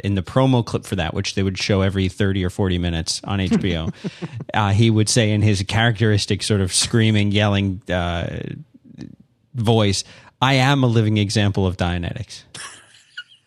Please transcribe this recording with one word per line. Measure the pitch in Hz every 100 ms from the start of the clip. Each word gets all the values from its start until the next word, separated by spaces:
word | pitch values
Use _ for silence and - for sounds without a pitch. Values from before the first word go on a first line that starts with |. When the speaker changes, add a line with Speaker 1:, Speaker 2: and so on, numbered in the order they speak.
| 98
Speaker 1:
in | 98
the |
promo | 90 - 135 127 110
clip | - -
for | 98
that, | 80
which | - 98 -
they |
would | 98 92
show | - 101
every | 95 95 92
thirty | - 101 98 90
or |
forty | - 98 90
minutes | 87 82 82 - -
on | 101
H | 92 220
B | 104 82
O, | 80 - 190 -
Speaker 2:
<laughs> | 165 117 -
Speaker 1:
uh, | - 104
he | 101 113
would | 110 107
say | - 107
in | 107
his | 104 98
characteristic | 98 110 117 104 110 104 - 98
sort | - 104
of | 92
screaming, | - - 117 110 107 101
yelling, | 101 104 101 98 92 -
uh, | 90 87 85 - - - - - - - - - - _ _ _
voice, | 127 110 113 104 95 - - - -
"I | 127
am | 135 127 143
a | 127
living | 113 107 107
example | 101 110 101 95 95
of | 87
Dianetics." | 87 87 85 - - - - - - - - - _ - - _